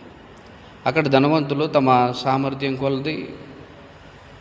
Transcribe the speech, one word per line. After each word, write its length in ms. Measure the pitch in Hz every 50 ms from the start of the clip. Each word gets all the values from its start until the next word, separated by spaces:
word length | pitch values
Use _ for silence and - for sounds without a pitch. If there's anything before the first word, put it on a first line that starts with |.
| - - - - - - - - - - - - - - - - -
అక్కడ 220 | 127 135 160 151
ధనవంతులు 580 | 143 135 135 139 147 156 160 147 143 143 143 147
తమ 480 | 151 143 147 131 131 127 123 123 123 123 - -
సామర్థ్యం 520 | 135 135 135 139 135 135 135 139 139 135
కొలది 540 | 131 139 139 139 131 139 156 156 185 185 - - - - - - - - - - - - - - - - - - - - - - -